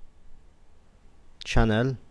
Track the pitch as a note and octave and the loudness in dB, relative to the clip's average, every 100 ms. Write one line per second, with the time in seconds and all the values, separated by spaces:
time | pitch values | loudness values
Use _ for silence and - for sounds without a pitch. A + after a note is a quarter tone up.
0 | - - - - - - - - - - | -16 -20 -20 -20 -20 -20 -20 -20 -20 -20
1 | - - - - - - A2+ G#2+ C3 B2 | -20 -20 -20 -16 0 4 4 4 0 -4
2 | - | -12